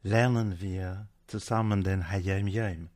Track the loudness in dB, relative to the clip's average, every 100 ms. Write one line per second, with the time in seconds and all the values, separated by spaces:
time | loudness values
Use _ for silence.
0 | 2 4 4 4 0 -2 -4 -4 -6 -8
1 | -12 _ _ -10 -2 0 2 2 2 0
2 | 0 -2 0 0 0 -2 -2 -4 -10